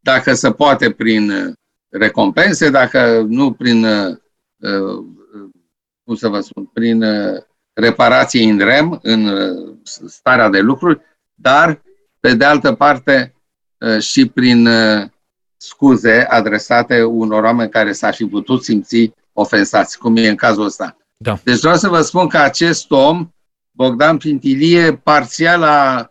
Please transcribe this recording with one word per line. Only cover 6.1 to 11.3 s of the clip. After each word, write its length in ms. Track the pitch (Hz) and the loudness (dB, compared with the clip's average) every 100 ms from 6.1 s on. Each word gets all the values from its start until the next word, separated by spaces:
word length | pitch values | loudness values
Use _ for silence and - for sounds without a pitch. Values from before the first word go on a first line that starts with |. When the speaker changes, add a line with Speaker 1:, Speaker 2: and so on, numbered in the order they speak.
Speaker 1:
să 140 | 113 117 | -6 -4
vă 120 | 101 | -6
spun, 240 | - - | -8 -14
prin, 380 | - - 117 113 | -12 -4 -2 0
uh, 400 | 110 104 101 95 - _ _ | 0 -2 -4 -8 -14 _ _
reparație 720 | - 113 - 120 127 131 127 | -2 -2 2 2 2 2 2
in 160 | 110 104 | 2 2
rem, 400 | 101 135 156 170 | 2 2 0 -4
în, 240 | - 113 107 | -4 -2 -2
uh, 500 | 98 95 90 85 - - - - | -2 -6 -8 -14 -20 -20 -20 -20
starea 420 | _ - 127 110 | _ -2 2 2
de 120 | 98 | 2
lucruri, 400 | 107 135 180 147 _ _ _ | 0 0 -2 -2 _ _ _